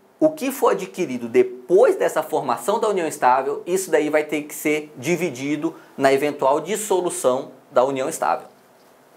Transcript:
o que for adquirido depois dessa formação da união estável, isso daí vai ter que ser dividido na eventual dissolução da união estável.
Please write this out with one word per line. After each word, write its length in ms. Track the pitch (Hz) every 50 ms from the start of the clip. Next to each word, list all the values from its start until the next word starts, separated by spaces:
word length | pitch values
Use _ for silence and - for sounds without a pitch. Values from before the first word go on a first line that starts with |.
| _ _ _ _
o 100 | - 156
que 220 | 156 - 240 277
for 220 | - - 240 220 202
adquirido 540 | 190 185 190 - - 175 135 127 117 117 117
depois 680 | 113 127 123 - - - - - 170 202 247 277 -
dessa 260 | - - 165 - 160
formação 580 | 156 - 160 143 143 127 117 117 - - 208 220
da 80 | 220 214
união 200 | 202 185 165 151
estável, 560 | 139 - 147 127 156 170 135 139 143 - -
isso 240 | - 180 185 190 175
daí 200 | 156 151 151 151
vai 140 | 147 156 151
ter 200 | 151 160 151 147
que 100 | - -
ser 400 | - - 151 151 151 151 - -
dividido 800 | - 120 147 175 156 180 170 127 123 135 143 151 151 151 165 160 - - - - -
na 160 | 139 135 139
eventual 460 | 139 139 147 143 - 147 131 143 156
dissolução 920 | 151 170 214 208 - - 190 180 180 175 175 - - 131 127 135 151 - - - _ _
da 120 | - 127 123
união 240 | 139 139 131 131 156
estável. 400 | 160 - - 78 - - - - - _ _ _ _ _ _ _ _ _ _ _ _